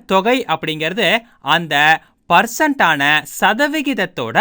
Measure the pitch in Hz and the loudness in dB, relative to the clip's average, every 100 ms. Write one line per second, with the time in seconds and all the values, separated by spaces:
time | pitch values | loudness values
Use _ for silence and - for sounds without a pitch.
0 | - 190 196 262 - 160 160 156 156 190 | -2 0 2 0 -2 -6 -4 -6 -4 -2
1 | 180 220 233 _ 135 160 170 143 151 160 | 0 0 -4 _ -2 0 0 2 2 2
2 | - _ - 175 233 - 311 277 185 151 | -2 _ 0 2 2 0 -2 2 2 2
3 | 143 151 147 - 196 214 294 311 285 240 | 2 0 -2 -2 -2 0 -2 -2 -4 -4
4 | 185 - 113 135 | -6 -6 -4 0